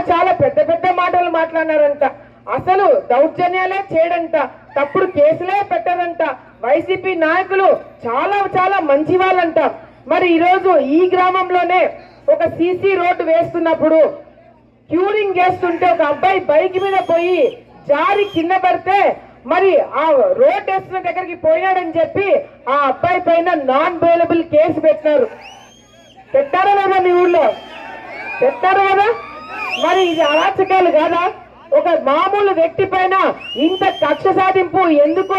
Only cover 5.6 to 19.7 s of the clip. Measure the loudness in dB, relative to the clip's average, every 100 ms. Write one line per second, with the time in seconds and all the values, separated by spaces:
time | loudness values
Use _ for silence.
5.6 | -2 -4 -2 -2 -4 -4 -4 -6 -14 -8
6.6 | -2 0 0 -4 -4 -2 0 0 0 0
7.6 | 2 0 -4 -12 -6 -4 -2 -2 -2 0
8.6 | 0 0 0 0 0 0 2 0 0 0
9.6 | -2 -4 -14 -14 -4 0 2 2 2 2
10.6 | 2 2 2 2 2 2 2 0 0 0
11.6 | 0 0 0 -4 -20 -6 0 0 0 -2
12.6 | -2 0 0 0 0 -2 0 0 0 -2
13.6 | -2 0 2 4 2 0 -16 -20 -20 _
14.6 | _ _ -4 -2 0 0 0 0 0 0
15.6 | -4 0 0 2 0 0 0 0 0 2
16.6 | 0 0 -2 -2 0 0 0 0 0 -2
17.6 | -16 -10 -2 0 0 0 0 -2 -2 0
18.6 | 0 0 0 2 2 -2 -10 -12 -4 0
19.6 | 2